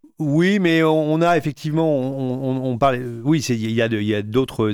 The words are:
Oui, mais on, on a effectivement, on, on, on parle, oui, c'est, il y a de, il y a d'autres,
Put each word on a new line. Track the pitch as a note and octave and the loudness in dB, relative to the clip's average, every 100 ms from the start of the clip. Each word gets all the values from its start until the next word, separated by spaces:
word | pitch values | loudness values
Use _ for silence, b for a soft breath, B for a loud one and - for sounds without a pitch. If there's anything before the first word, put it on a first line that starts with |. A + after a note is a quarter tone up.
| - - | -20 -6
Oui, | D3+ D3+ F3+ G#3 | 0 2 2 2
mais | F3 D#3+ | 2 4
on, | D#3+ D#3 D3+ | 4 2 2
on | D#3+ | 2
a | E3+ F3 | 4 2
effectivement, | D3+ C3+ D#3 D3+ E3 | 0 -6 -4 0 0
on, | C#3+ C3 C3+ B2+ B2+ C3+ | 0 -2 -4 -4 -4 -4
on, | C3 C3 | -4 -2
on | A#2+ | 0
parle, | C#3 B2 B2+ A#2 | 0 0 -6 -6
oui, | B2+ D#3+ | 0 0
c'est, | B2 A#2 | 0 -2
il | A2 | -2
y | A2+ | 0
a | A2+ | 0
de, | G#2+ | 0
il | G#2 | 0
y | |
a | G#2 | -2
d'autres, | G#2+ A#2+ C3 - G#2+ | 0 -2 -2 -2 -2